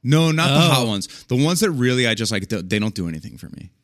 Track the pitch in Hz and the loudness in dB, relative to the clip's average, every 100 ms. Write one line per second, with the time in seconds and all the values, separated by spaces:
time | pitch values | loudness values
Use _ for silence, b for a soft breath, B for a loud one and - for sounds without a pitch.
0 | 123 156 165 156 170 143 170 131 117 104 | 2 2 4 2 2 4 4 4 0 -4
1 | - - - 127 147 175 214 143 123 127 | -6 -16 -4 0 2 2 0 2 0 2
2 | 117 110 107 107 95 107 90 104 107 101 | 0 0 -2 -4 -4 -6 -2 -2 -2 -4
3 | 87 80 - - 80 - 90 _ | -6 -8 -12 -18 -18 -18 -20 _